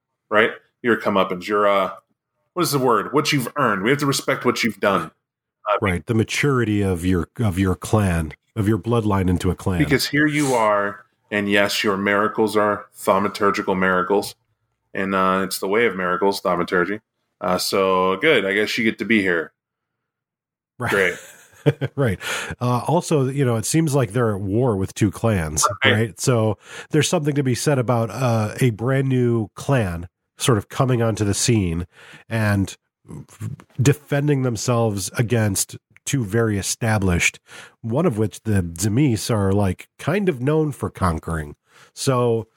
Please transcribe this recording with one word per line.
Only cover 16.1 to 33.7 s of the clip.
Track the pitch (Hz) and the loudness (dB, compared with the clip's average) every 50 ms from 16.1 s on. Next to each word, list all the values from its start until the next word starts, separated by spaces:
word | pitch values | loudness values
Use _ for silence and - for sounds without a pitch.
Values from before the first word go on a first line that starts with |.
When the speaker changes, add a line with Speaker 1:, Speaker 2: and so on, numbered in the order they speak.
| 90 87 101 98 98 - | -2 0 0 0 0 0
Speaker 1:
thaumaturgy. | - 95 90 85 85 - - 90 87 90 101 107 - _ _ _ _ _ _ - | -2 -2 0 0 0 0 0 0 0 0 -4 -8 -10 _ _ _ _ _ _ -8
Uh, | 98 92 92 90 | -4 -2 -2 -2
so | - - - 101 95 95 95 92 92 92 95 95 | -2 -2 0 0 2 2 2 2 2 0 0 0
good. | 135 160 151 117 95 | 2 2 2 2 2
I | 95 98 | 0 0
guess | 101 107 101 - - | 0 -2 -2 -2 -2
you | 113 | -2
get | 110 101 - | -2 -2 -2
to | 110 | -2
be | 98 113 107 | 0 2 2
here. | 95 95 87 82 78 - - _ _ _ _ _ _ _ _ _ _ _ _ _ _ _ _ _ _ _ _ _ _ _ _ - | 2 2 0 -2 -2 -6 -10 _ _ _ _ _ _ _ _ _ _ _ _ _ _ _ _ _ _ _ _ _ _ _ _ -8
Speaker 2:
Right. | 120 104 | -4 0
Speaker 1:
Great. | 107 98 95 87 87 - | 2 2 2 0 0 -4
Speaker 2:
<laughs> | - - - - - _ _ - - 147 143 - 135 - - 135 | -10 -18 -20 -20 -20 _ _ -2 0 0 0 0 -2 -6 -2 -2
Right. | 139 104 92 - - - - - - - - - | -2 0 -2 -2 -6 -8 -8 -8 -8 -10 -8 -6
Uh, | 120 123 123 123 - - | -4 -2 -2 -2 -2 0
also, | 143 175 175 - 170 143 131 131 | -2 -2 0 0 0 0 0 0
you | 131 139 143 | 0 0 0
know, | 123 117 110 | 0 0 0
it | 104 | -2
seems | - - 160 165 156 135 | -2 0 0 0 2 2
like | 143 123 92 98 | 0 0 0 0
they're | 127 120 113 104 | 0 0 0 0
at | 95 | -2
war | 101 95 95 113 131 131 107 95 | -4 -2 0 0 0 0 0 0
with | 95 90 - | -2 -4 -2
two | - 110 101 | 0 0 0
clans, | - - - 113 107 92 80 78 76 80 - - 107 - - | 0 0 0 0 0 0 -2 -2 -2 -2 -2 -2 -2 0 2
Speaker 1:
Right. | 135 | 2
Speaker 2:
right? | 120 107 113 107 85 - | 2 2 0 -2 -4 -4
So | - - 127 113 110 110 101 - - - - - - - | -2 0 2 2 2 0 -2 -4 -8 -16 -18 -18 -8 -2
there's | - 151 139 - | 0 0 2 2
something | - 175 147 147 139 | 0 -2 0 0 0
to | 143 139 | 0 0
be | 131 120 | 0 -2
said | - - 156 143 131 | -2 0 0 0 0
about, | 120 104 127 117 113 110 | 2 0 0 0 0 -2
uh, | - - 135 123 113 113 107 107 - - | -4 -2 0 0 2 0 0 -2 -2 0
a | 139 127 | 0 0
brand | 110 92 113 131 135 135 139 135 | 0 0 -2 0 0 0 0 0
new | 131 127 123 120 117 113 107 - _ | 0 2 2 2 2 0 -2 -4 _
clan | - - - 139 127 110 92 85 85 85 - _ _ _ _ _ - | -8 -2 0 0 2 0 0 -4 -6 -10 -12 _ _ _ _ _ -2
sort | - - 127 101 | 2 2 2 2
of | - - | 0 -2
coming | - - 139 127 127 113 | -2 -2 0 2 2 2
onto | 117 113 110 101 107 | 2 0 0 0 0
the | 101 95 | 0 0
scene | - - - 120 107 95 87 82 85 92 - _ - - - - - - - | 0 2 2 2 2 2 0 -2 -4 -6 -8 _ -20 -20 -20 -20 -20 -10 -6
and | 110 113 107 104 104 101 98 - - - _ _ _ _ _ - - - - - - - 107 110 143 - - _ | -4 -2 0 0 2 0 0 -2 -6 -12 _ _ _ _ _ -18 -16 -16 -16 -18 -16 -12 -12 -12 -12 -14 -18 _